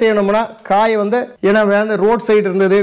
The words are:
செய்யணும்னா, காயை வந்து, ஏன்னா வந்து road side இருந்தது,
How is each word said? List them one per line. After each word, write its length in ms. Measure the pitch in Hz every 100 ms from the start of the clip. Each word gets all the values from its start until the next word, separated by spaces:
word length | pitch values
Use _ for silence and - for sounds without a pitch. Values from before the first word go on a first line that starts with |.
செய்யணும்னா, 420 | 226 208 196 214 226 - -
காயை 260 | 196 226 220
வந்து, 160 | 202 240 240 - 190
ஏன்னா 100 | 214 208
வந்து 260 | 202 214 202 208
road 200 | 233 -
side 180 | 214 202
இருந்தது, 300 | 190 190 202